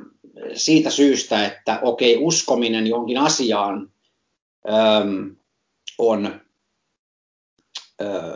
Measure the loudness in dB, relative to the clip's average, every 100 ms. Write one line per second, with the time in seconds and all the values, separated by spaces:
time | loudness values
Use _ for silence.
0 | -14 _ -20 -16 -12 -4 2 2 2 4
1 | 4 2 0 -2 -2 -4 -6 -2 -2 2
2 | 4 4 2 0 0 0 0 0 0 -2
3 | -2 0 0 0 0 0 -2 -4 -10 _
4 | _ _ _ _ _ _ -2 2 4 4
5 | 2 -4 -8 -16 _ _ _ _ -12 -2
6 | 0 0 -2 -8 _ _ _ _ _ _
7 | _ _ _ _ _ _ _ -20 -16 -10
8 | -8 -6 -8